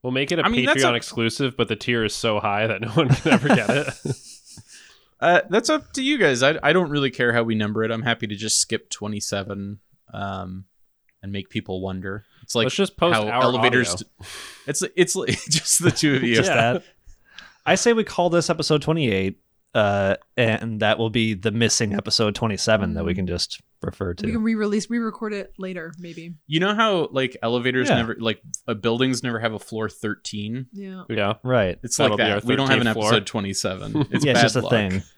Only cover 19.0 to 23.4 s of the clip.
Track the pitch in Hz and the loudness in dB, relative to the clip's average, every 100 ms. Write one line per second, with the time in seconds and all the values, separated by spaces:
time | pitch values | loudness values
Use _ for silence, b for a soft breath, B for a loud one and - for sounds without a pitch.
19 | 135 95 95 - _ _ _ 117 104 101 | 2 2 0 -4 _ _ _ 0 2 2
20 | 98 98 _ - 113 107 113 107 104 110 | 2 0 _ 0 0 0 -4 0 0 2
21 | 113 113 113 101 107 107 113 - 110 101 | 0 0 0 0 -2 2 2 2 0 -2
22 | - - 107 101 113 98 - 110 92 82 | -2 0 0 0 -2 -2 2 2 2 -2
23 | 85 92 90 87 | -2 -2 -2 -4